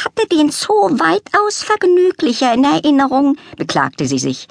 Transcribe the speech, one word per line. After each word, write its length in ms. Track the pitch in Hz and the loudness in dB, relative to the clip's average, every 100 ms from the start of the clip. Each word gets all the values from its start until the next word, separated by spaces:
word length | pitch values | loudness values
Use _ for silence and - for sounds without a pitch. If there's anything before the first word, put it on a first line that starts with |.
hatte 220 | - - 440 | -6 -4 -2
den 220 | 339 302 | 0 0
Zoo 380 | - - 427 403 285 | -2 -2 0 2 0
weitaus 640 | 320 359 - - 415 403 | 0 -2 -2 -2 -2 -2
vergnüglicher 920 | - 427 381 359 359 359 302 240 254 | -4 -2 2 2 2 0 -2 0 0
in 100 | 233 | 2
Erinnerung, 720 | 269 311 294 277 269 262 285 294 - - | 2 2 2 2 2 2 0 0 -6 -12
beklagte 500 | - - 135 - 139 | -6 -2 -2 -2 -4
sie 120 | 135 | -2
sich. 300 | 131 131 - | -4 -6 -8